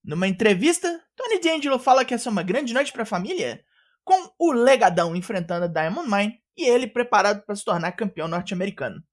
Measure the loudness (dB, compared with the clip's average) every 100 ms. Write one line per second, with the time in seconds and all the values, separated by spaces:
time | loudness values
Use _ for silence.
0 | -6 -2 0 2 2 4 2 2 -2 -6
1 | _ -10 -2 0 0 0 0 0 4 4
2 | 4 -2 -2 -4 -2 -2 -2 -2 -2 -6
3 | -6 -4 -4 -4 -6 -8 _ _ _ _
4 | 0 0 0 _ 0 4 4 6 4 2
5 | -2 -4 -6 -6 -4 -4 -2 -2 -4 -4
6 | -2 -2 -2 -6 _ -2 2 4 2 -4
7 | 0 2 2 0 -6 -8 -2 -2 -2 -4
8 | -6 -4 -4 -4 -6 -6 -6 -6 -10 -10
9 | -18